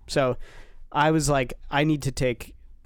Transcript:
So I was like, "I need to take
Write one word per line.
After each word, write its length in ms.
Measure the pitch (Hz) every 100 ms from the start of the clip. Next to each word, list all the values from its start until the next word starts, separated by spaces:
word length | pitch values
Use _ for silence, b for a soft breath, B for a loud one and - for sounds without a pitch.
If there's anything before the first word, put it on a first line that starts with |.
| -
So 280 | 147 131 120 B B B B B
I 200 | 147 151
was 180 | 160 139
like, 240 | 139 127 - -
"I 120 | 143 156
need 160 | 151
to 100 | 139
take 440 | - 127 117 - - - -